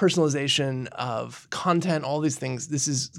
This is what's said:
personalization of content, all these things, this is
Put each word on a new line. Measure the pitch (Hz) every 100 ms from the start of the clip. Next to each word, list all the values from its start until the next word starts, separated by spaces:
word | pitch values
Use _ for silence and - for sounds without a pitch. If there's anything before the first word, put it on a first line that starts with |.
| 185
personalization | 175 156 139 139 147 135 131 127
of | - 123 113 120 127 -
content, | - 180 170 180 156
all | 131 147
these | 151 135
things, | 131 127 -
this | 147 151
is | 139 -